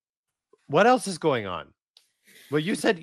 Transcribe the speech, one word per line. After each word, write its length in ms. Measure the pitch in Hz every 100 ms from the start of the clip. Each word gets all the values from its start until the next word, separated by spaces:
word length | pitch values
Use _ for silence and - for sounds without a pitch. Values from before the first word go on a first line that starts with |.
| _ _ _ _ _ _ -
what 200 | 151 226
else 200 | 254 196
is 120 | 165
going 280 | 160 123 98
on? 220 | 82 69 _ _ _ _ _ _ - -
Well, 100 | 147
you 140 | 165
said 240 | - 220 170